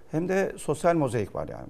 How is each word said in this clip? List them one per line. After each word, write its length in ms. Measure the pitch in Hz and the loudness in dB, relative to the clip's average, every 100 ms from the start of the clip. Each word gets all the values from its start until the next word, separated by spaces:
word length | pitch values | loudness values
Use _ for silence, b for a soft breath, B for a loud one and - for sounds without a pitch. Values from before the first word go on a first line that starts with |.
| - | -4
hem 180 | 156 180 | -2 2
de 240 | 190 190 - | 2 0 -2
sosyal 380 | - 143 175 | -4 2 4
mozaik 400 | 170 135 113 95 | 4 4 0 -2
var 140 | - - | -4 -8
yani. 180 | - - | -8 -8